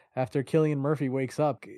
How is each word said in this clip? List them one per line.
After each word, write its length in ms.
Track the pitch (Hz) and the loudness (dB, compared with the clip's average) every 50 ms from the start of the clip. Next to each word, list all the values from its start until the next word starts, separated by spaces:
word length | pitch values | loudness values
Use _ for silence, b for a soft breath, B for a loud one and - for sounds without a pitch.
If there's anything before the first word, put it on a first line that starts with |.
| B B B | B B B
after 280 | - 131 123 - 143 135 | -4 -4 -2 -2 -2 -2
Cillian 360 | - - 160 160 156 151 139 | 2 2 4 4 4 2 0
Murphy 300 | 135 143 156 127 143 131 | 0 0 0 0 0 0
wakes 320 | 123 135 135 123 - - | 0 0 -2 -2 -2 0
up, 240 | 151 151 131 - - - 101 | 0 0 0 -2 -8 -18 -18